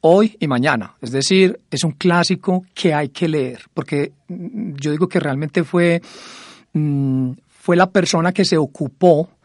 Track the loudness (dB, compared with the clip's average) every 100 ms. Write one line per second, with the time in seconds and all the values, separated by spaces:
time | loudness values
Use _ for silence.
0 | 6 4 4 -2 -2 0 0 0 -6 _
1 | -8 -4 0 4 2 0 _ -4 -4 -2
2 | 0 2 0 -2 -2 -4 -6 -4 -2 0
3 | -4 -4 -4 -2 -4 -8 -12 -10 -6 -4
4 | -4 _ _ -14 -12 -10 -10 -8 -6 -2
5 | -2 -2 -2 -6 -4 -4 -2 2 2 0
6 | -4 -20 -20 -20 -20 -20 _ -4 -2 -2
7 | 0 -2 -4 -6 _ _ 0 2 2 2
8 | 0 0 0 0 0 2 -2 -4 -10 _
9 | 4 4 0 _